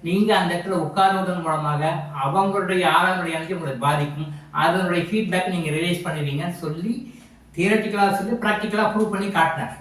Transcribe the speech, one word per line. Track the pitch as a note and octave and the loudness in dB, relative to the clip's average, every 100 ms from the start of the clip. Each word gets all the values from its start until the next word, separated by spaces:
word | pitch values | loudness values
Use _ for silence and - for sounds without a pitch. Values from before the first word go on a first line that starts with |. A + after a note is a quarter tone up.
நீங்க | E3 F#3+ G#3+ | 0 2 4
அந்த | G#3+ F3 | 4 4
இடத்துல | F3 F#3 F3 | -2 -2 -2
உட்காருவதன் | D3+ G3 F#3+ F#3+ F3 F3 | -2 4 4 4 0 -2
மூலமாக | D#3+ D3+ D3+ D3 D#3 D#3 - - | -2 -2 0 0 0 -2 -6 -4
அவங்களுடைய | C#3+ F3+ G3 G3+ F#3 F#3 F3 | 0 2 2 0 0 2 4
ஆறாம் | - F3+ F3+ | 4 4 0
இடம் | E3 | -2
எனர்ஜி | D#3+ E3 F3 | -4 -4 -6
உங்களை | D3+ B2 | -6 -2
பாதிக்கும். | D3 D3 C#3+ D3+ D3+ - - - | 0 0 -2 -4 -8 -10 -8 0
அதனுடைய | E3 F#3 F3+ F3+ | 2 2 2 0
ஃபீட்பேக் | - G#3+ F3+ F3+ F#3 | 0 -2 0 0 0
நீங்க | F3+ D#3 | -2 -2
ரியலைஸ் | D#3 F3 F3 F3 | -2 0 -2 -2
பண்ணுவீங்கன்னு | D#3 C#3+ C#3+ E3+ F3 | -4 -2 -2 -4 -6
சொல்லி | D#3+ D#3+ G3+ A#3+ - - - - - | -6 -4 -4 -6 -8 -18 -20 -20 -12
தியரிட்டிக்கலா | - F#3 A3 G#3+ G3+ G3 | -2 2 2 2 2 2
சொல்லி | G3 G#3+ A#3 | 2 -2 0
பிராக்டிக்கலா | G#3 G#3 G3+ G#3 F#3 | 0 0 -2 0 0
ப்ரூவ் | G#3+ G#3+ | 2 0
பண்ணி | G3 G3+ | 0 -2
காட்டினார். | - - D3 A#2+ - | 2 0 0 -6 -10